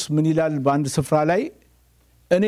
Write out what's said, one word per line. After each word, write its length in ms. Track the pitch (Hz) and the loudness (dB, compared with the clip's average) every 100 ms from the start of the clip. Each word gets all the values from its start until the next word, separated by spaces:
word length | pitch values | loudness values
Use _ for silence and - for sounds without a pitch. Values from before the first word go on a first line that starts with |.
| - | -2
ምን 160 | 151 156 | 0 2
ይላል? 280 | 160 160 151 | 0 0 0
በአንድ 280 | 135 143 143 | 0 0 -2
ስፍራ 280 | 147 139 156 | -4 0 0
ላይ 180 | 151 180 - - _ _ _ _ _ _ _ | 2 0 -2 -10 _ _ _ _ _ _ _
«እኔ 140 | 180 | 0